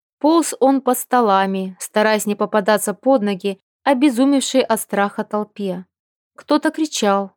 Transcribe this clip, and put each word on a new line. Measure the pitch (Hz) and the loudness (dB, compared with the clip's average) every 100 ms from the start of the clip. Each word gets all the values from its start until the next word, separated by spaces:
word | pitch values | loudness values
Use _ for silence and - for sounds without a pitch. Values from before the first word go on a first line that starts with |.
| _ _ | _ _
Полз | 285 330 311 - | 2 2 0 0
он | 254 277 | 0 0
под | 254 247 | 0 -4
столами, | - 247 226 190 190 190 190 185 | 0 0 2 2 0 -4 -8 -10
стараясь | - - 214 214 208 | -6 0 0 0 -2
не | 202 | -4
попадаться | 208 214 202 208 208 | -2 -2 2 0 0
под | 196 254 269 | -4 0 2
ноги | 202 196 202 190 _ _ | 0 -4 -6 -8 _ _
обезумевшей | - 277 294 226 269 285 240 262 | -2 2 2 2 2 2 0 0
от | - 220 | 0 -2
страха | - 202 202 - | -4 -2 -2 -4
толпе. | 214 214 208 - 202 180 185 _ _ _ _ _ | -6 -6 -6 -8 -8 -8 -12 _ _ _ _ _
Кто-то | - - 311 | -2 0 0
кричал, | 302 311 - 208 196 196 | -4 -6 -2 0 0 -4